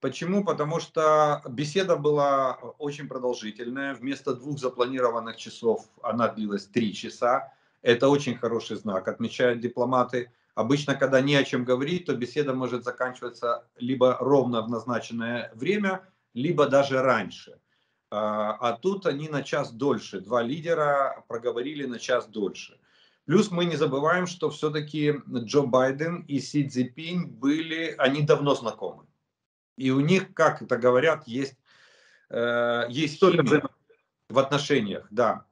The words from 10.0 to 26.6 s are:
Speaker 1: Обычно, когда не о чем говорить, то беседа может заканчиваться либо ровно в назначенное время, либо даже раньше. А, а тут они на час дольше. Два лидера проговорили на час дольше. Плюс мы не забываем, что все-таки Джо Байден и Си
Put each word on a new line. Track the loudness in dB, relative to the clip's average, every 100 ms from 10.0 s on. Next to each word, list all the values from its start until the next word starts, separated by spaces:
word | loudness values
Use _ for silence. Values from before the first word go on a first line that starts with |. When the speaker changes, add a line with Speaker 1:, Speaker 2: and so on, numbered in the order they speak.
| 0 -2 -6 _ _
Speaker 1:
Обычно, | -4 0 0 0 0
когда | 4 4
не | 4 2
о |
чем | 2 -2
говорить, | 0 0 0 -4 -2
то |
беседа | -4 -4 -2 -2
может | -2 -2 -4
заканчиваться | -6 -4 -6 -6 -12 -6 -4 -4 -6 _
либо | -6 4 4 4
ровно | 4 4 4 0
в | -2
назначенное | -4 -4 -6 -6 -8 -6 -6 -8
время, | -8 -2 0 0 -4 -8 _ _
либо | -6 -2 2 4
даже | 4 4 2
раньше. | 2 2 0 -10 -20 -20 _ _ _ _ _
А, | -4 -2 -2 -2 -2
а | -2
тут | -2 -2 -2 -2
они | -4 -4
на | -6
час | -4 -4 -4
дольше. | -2 0 0 -2 -12
Два | -2 0
лидера | 0 -4 -2 0 2 2 0 -4 -10
проговорили | -6 -4 -2 -4 -6 -8
на | -8
час | -2 -2 -2
дольше. | -4 -4 -4 -18 _ _ _ _ _ 2
Плюс | 2 4
мы | 0 0
не | 0
забываем, | 0 0 2 2 0
что | -4 -4
все-таки | -2 -4 -4 -6 -2 0 0 -4
Джо | -6 0 2
Байден | 4 2 2 0 -4 -6 -6
и | -6
Си | -2 -2